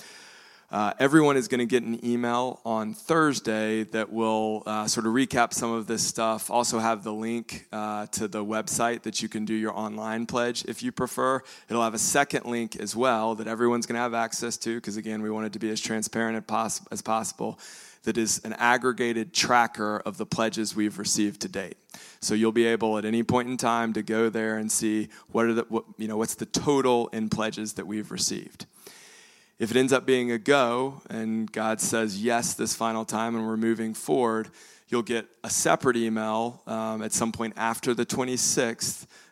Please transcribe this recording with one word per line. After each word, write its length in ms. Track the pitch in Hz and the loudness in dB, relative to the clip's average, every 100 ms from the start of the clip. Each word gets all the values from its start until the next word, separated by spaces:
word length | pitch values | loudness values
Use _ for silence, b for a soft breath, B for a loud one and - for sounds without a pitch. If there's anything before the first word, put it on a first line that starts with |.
| B B B B B B - | B B B B B B -6
Uh, 220 | 104 104 - | -2 0 4
everyone 360 | 135 160 147 139 | 4 6 4 4
is 120 | 110 | 2
gonna 180 | 123 120 | 0 2
get 160 | 123 | 2
an 220 | 113 117 123 | 0 -4 -2
email 540 | 120 120 120 127 - | 0 0 0 -2 -4
on 300 | 117 110 107 | -4 -2 -4
Thursday 880 | 107 - 165 156 117 117 107 110 110 107 | -6 0 4 4 2 -2 0 0 0 -2
that 260 | 110 107 | -2 -2
will, 500 | 110 113 110 110 107 104 | 0 0 2 0 -4 -4
uh, 200 | 107 107 | -4 -2
sort 200 | - 110 | 0 2
of 60 | |
recap 380 | 120 127 131 117 | 2 4 4 2
some 200 | - 117 | 2 -2
of 160 | 113 107 | -2 -2
this 180 | 110 92 | -2 -2
stuff, 460 | - 113 110 - | 0 0 0 0
also 260 | 110 117 117 | 0 2 2
have 260 | 113 110 | 0 0
the 100 | 107 | -4
link, 520 | 107 113 117 113 117 - | -6 -4 -4 -6 -12 -10
uh, 340 | 107 107 104 104 | -8 -6 -6 -6
to 200 | - 107 | -4 -4
the 160 | 107 | -4
website 580 | 104 110 104 - 117 120 | -2 -2 -2 0 0 0
that 160 | 113 - | -4 -4
you 80 | 110 | -4
can 160 | 110 107 | -4 -2
do 80 | |
your 220 | 110 110 95 | -2 -2 -4
online 520 | 107 107 110 113 117 | -6 -6 -4 -4 -2
pledge 380 | 123 120 120 - | 0 0 -2 -6
if 180 | 113 | -6
you 80 | 123 | -6
prefer. 500 | - 127 - 127 131 B B - | -2 -4 0 0 0 B B -4
It'll 120 | 117 | 0
have 140 | 113 110 | 0 0
a 40 | |
second 460 | - 143 139 139 120 | 2 2 2 0 -2
link 300 | 117 113 - | -2 -4 -6
as 200 | 104 110 | -6 2
well 380 | 131 113 113 110 | 4 4 2 -2
that 120 | 110 | -4
everyone's 400 | 113 120 120 113 | 2 2 2 0
gonna 120 | 120 | -2
have 140 | 123 | -2
access 440 | 117 113 - 120 - | 0 -2 -2 -4 -4
to, 220 | 117 117 | -4 -4
'cause 140 | 110 104 | -4 -6
again, 280 | 107 107 | -6 -4
we 80 | 107 | -4
wanted 220 | 107 107 | -4 -4
to 60 | 104 | -4
be 120 | 107 | -4
as 100 | 110 | -2
transparent 560 | - 110 107 113 113 113 | -2 -2 -2 0 0 -2
as 60 | |
poss-, 380 | - 113 110 - - | -2 -2 -2 -4 -8
as 100 | 107 | -8
possible, 560 | - 113 110 - 110 - B B B B | -2 -2 -2 -6 -6 -8 B B B B
that 140 | - 113 | -2 0
is 220 | 110 - 110 | 0 0 -4
an 80 | |
aggregated 800 | 110 120 123 127 120 120 113 110 | 2 4 4 2 0 0 0 0
tracker 640 | - - 123 113 - 107 104 110 | 0 4 4 4 0 -2 -2 -4
of 120 | 98 | -6
the 80 | 107 | -4
pledges 500 | - 113 101 104 107 | 0 0 0 -2 0
we've 240 | 107 87 | 0 0
received 420 | 101 - 104 101 | -2 2 2 0
to 60 | 95 | -6
date. 300 | 98 90 - _ B B B | -6 -8 -10 _ B B B
So 140 | - 107 | 0 2
you'll 160 | 113 | 4
be 140 | 113 117 | 6 4
able 320 | 113 110 107 | 4 2 2
at 60 | 107 | 2
any 180 | 113 | 0
point 260 | 113 127 123 | 2 2 0
in 80 | 127 | 0
time 340 | 123 117 113 | 2 2 0
to 100 | 107 | -2
go 260 | 104 113 113 | 0 2 2
there 280 | 110 110 110 | 2 -2 -2
and 140 | 110 | -2
see 380 | - 110 107 107 B - | 0 2 0 -2 B -4
what 160 | 113 117 | 0 2
are 60 | |
the, 120 | 117 113 | 2 0
what, 180 | 110 - 104 | -4 -4 -8
you 100 | 110 | -4
know, 100 | 110 | -2
what's 180 | 110 - | -2 -4
the 100 | 110 | -6
total 600 | - 151 139 127 120 117 | -2 2 4 4 4 2
in 200 | 113 110 | -2 -2
pledges 460 | - 110 107 107 | 0 -2 -2 -6
that 140 | - 87 | -6 -6
we've 240 | 107 107 | -6 -6
received. 560 | - - 101 - - - B B B B B B B B - | -4 -2 -4 -8 -16 -20 B B B B B B B B -6
If 140 | 110 | 2
it 60 | 117 | 4
ends 140 | 131 | 4
up 140 | 131 123 | 4 4
being 260 | 127 120 | 2 2
a 60 | 117 | 0
go 640 | 104 143 120 120 135 139 - | 4 4 4 2 -2 -6 -10
and 420 | 113 110 113 107 | -6 -2 -2 -2
God 300 | - 110 110 | -2 -2 0
says 420 | - 117 110 98 | 0 0 0 0
yes 300 | 117 117 117 | 0 2 0
this 200 | - 117 | -2 -2
final 300 | - 113 113 | 0 0 -2
time 320 | 110 110 113 117 | -2 -2 0 -2
and 100 | 110 | -2
we're 120 | 110 | 0
moving 360 | 113 110 113 | 2 2 -2
forward, 560 | 107 - 143 120 110 110 B B B _ | -4 0 2 4 2 -4 B B B _
you'll 140 | 123 | -2
get 260 | 113 117 - _ | 0 -2 -4 _
a 60 | 110 | -4
separate 480 | - 160 165 135 117 | 2 4 4 4 2
email, 680 | 113 110 110 110 117 123 - | 2 0 0 -2 -2 -6 -8
um, 360 | 113 110 110 | -4 -4 -4
at 100 | 110 | -4
some 220 | - 113 | 0 -2
point 220 | 110 113 104 | -2 -6 -2
after 360 | 113 113 131 | -2 0 0
the 120 | 117 117 | 0 0
twenty-sixth 1000 | - 127 127 - - 120 113 - - - B B | -2 -2 0 0 2 0 -2 -6 -8 -12 B B